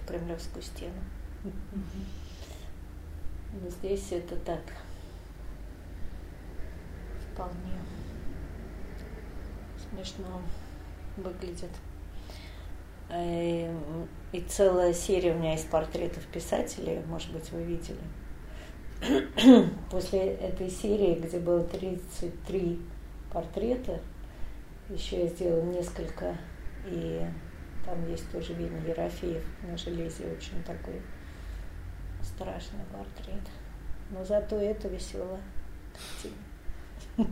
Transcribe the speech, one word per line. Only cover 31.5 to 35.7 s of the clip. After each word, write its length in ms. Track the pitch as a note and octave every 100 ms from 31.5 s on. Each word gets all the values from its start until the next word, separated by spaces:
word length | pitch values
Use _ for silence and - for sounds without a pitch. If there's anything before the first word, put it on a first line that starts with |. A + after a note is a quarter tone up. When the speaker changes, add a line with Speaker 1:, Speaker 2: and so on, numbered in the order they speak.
| - - - - - - -
Speaker 1:
страшный 600 | - - - - - G3+ F3
портрет. 480 | G3 G3 - - G3+ - - - - - - -
Но 120 | F#3+
зато 320 | F#3 G#3 G#3 G#3+
это 300 | G3+ G#3+ G3
веселая 540 | F#3 - G3 F#3 F#3+ - - -